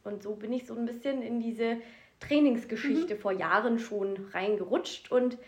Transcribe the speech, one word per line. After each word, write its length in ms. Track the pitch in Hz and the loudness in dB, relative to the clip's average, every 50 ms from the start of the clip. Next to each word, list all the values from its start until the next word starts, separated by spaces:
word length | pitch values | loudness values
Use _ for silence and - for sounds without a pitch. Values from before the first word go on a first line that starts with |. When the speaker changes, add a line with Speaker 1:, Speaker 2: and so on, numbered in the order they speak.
| - | -10
Speaker 1:
Und 200 | 208 208 202 202 | -10 -10 -8 -6
so 120 | 208 214 | -8 -8
bin 160 | 208 214 220 | -6 -4 -4
ich 140 | 254 247 - | -4 -4 -4
so 80 | - 226 | -6 -6
ein 100 | 233 233 | -4 -4
bisschen 360 | 233 233 - - 277 269 254 | -4 -6 -4 -4 -4 -2 -2
in 180 | 226 226 240 233 | -4 -4 -4 -2
diese 380 | 226 226 226 220 233 226 233 233 - - - - - _ _ - - - | -2 -2 -2 0 0 0 0 -2 -6 -14 -20 -20 -20 _ _ -14 -2 2
Trainingsgeschichte 840 | 294 302 294 277 233 233 - - 226 - 277 285 269 320 349 - 208 | 6 6 8 6 6 2 -2 -4 -6 -4 0 2 2 2 2 0 -2
Speaker 2:
Mhm. 40 | 208 | -2
Speaker 1:
vor 120 | - 202 | -2 -2
Jahren 480 | 190 190 165 160 180 208 226 240 233 226 | -2 0 2 4 4 4 4 4 2 0
schon 380 | - - 214 202 196 196 196 196 196 - - | 0 -2 -2 -2 -2 -2 -2 -4 -8 -6 -4
reingerutscht 760 | 180 190 214 214 190 180 185 240 359 - - - - - - | -2 0 0 0 0 0 0 0 0 0 -2 -10 -12 -6 2
und 260 | 247 247 247 247 247 - - | 2 4 4 4 0 -4 -14